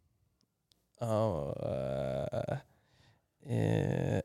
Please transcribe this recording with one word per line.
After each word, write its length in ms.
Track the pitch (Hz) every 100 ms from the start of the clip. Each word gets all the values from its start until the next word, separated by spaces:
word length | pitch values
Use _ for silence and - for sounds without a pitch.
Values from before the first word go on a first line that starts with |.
| _ _ _ _ _ _ _ _ _ _
oh, 500 | 117 107 110 85 71
uh, 1080 | - - 65 65 67 67 65 - - - 139 - _ _ _ - _ _ _ -
uh, 720 | 117 107 110 92 - 92 101